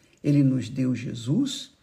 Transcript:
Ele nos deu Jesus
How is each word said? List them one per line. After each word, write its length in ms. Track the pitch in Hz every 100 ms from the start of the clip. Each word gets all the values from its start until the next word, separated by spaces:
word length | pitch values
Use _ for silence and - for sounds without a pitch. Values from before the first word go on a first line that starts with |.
| _ _
Ele 200 | 147 143
nos 260 | 135 127 107
deu 260 | 131 127 113
Jesus 760 | 110 110 113 185 - - - _